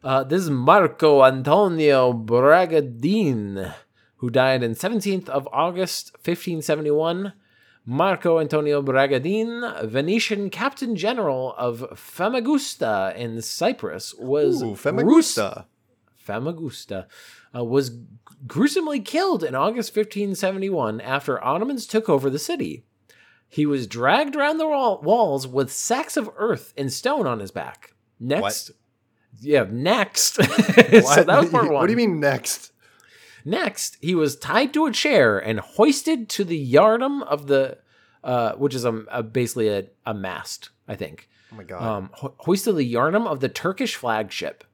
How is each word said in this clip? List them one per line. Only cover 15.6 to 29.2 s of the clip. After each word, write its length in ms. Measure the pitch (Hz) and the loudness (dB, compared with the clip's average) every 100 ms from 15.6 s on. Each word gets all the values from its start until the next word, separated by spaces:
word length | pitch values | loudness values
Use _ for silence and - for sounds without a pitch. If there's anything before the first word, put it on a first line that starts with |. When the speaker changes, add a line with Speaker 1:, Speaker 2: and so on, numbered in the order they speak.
| - _ _ _ _ _ - | -20 _ _ _ _ _ -10
Speaker 1:
Famagusta, 800 | 107 139 170 156 - - 95 92 - - - _ 123 | -8 -6 -8 -12 -14 -14 -14 -14 -20 -20 -20 _ -8
uh, 80 | |
was 260 | 117 135 131 117 117 107 _ _ 127 | -2 -2 -2 -10 -20 -20 _ _ -10
gruesomely 540 | 143 285 294 311 285 | 0 0 0 -2 -6
killed 420 | 196 302 381 269 | -4 -2 0 -2
in 120 | 156 | -2
August 380 | 131 170 240 - | -2 -2 -2 -4
fifteen 400 | 214 208 202 202 | -4 -4 -4 -6
seventy-one 680 | 185 190 190 190 175 113 110 | -2 -4 -4 -4 -2 -2 -4
after 420 | 104 135 147 123 | -4 -4 -2 -2
Ottomans 440 | 120 160 240 269 - | -2 -2 -2 -6 -2
took 220 | 220 220 | -2 2
over 200 | 143 135 | 0 0
the 80 | 135 | -4
city. 460 | - 339 90 120 _ _ _ _ _ _ _ | -6 -6 -6 -10 _ _ _ _ _ _ _
He 180 | - 147 | -2 0
was 200 | 139 107 | 0 -4
dragged 500 | 117 127 220 294 294 | 0 2 4 2 -2
around 220 | 285 320 | -2 0
the 80 | 311 | -2
wall-, 320 | 285 247 190 | 0 0 0
walls 440 | 147 233 202 139 131 | 2 2 2 0 -2
with 260 | 127 135 | -2 -2
sacks 440 | - - 247 302 311 | -6 -4 -4 -2 -6
of 140 | 214 - | -6 -4
earth 360 | 220 156 - - | -2 -2 -6 -8
and 160 | 139 | -6
stone 340 | 131 247 294 160 | -4 -2 0 -2
on 140 | 113 | -4
his 100 | 98 | -8
back. 440 | - 65 - - _ _ _ | -10 -12 -16 -20 _ _ _
Next. 220 | 120 147 196 - - | -4 -2 -2 -4 -10
Speaker 2:
What? 60 | _ _ _ _ _ | _ _ _ _ _